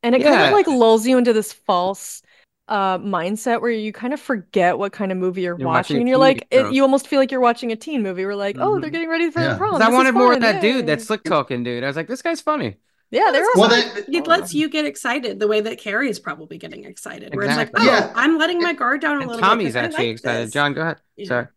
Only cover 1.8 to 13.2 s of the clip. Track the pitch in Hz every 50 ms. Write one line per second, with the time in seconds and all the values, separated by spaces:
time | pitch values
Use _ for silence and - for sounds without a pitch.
1.8 | 180 190 196 - - - - - _ _ _ _ _ _ _ _ _ - 220 202
2.8 | 196 190 185 180 - 202 196 175 160 185 208 214 - 254 233 233 - 240 233 220
3.8 | 214 214 208 - 226 247 285 302 - - 269 208 175 _ - 196 180 175 - -
4.8 | 196 202 - - 208 190 190 185 185 185 180 190 180 175 175 175 - 170 160 -
5.8 | - - 151 247 240 247 262 262 269 269 269 - - _ - 262 269 - 262 269
6.8 | 269 269 269 277 269 - - 277 269 - 269 254 254 240 240 - - 233 226 220
7.8 | - 311 311 262 214 190 185 175 185 196 202 202 202 202 202 - - 392 427 381
8.8 | - 311 294 330 330 320 330 330 339 330 285 330 330 - 233 - 381 427 392 294
9.8 | 220 226 240 254 262 262 247 240 247 247 240 262 233 220 202 196 180 214 254 262
10.8 | 202 151 151 143 220 - 214 208 _ 160 180 151 135 - 135 123 120 123 120 120
11.8 | 123 139 139 156 165 - 240 262 - 339 339 311 - - 302 294 190 113 101 _
12.8 | _ _ _ _ _ _ - -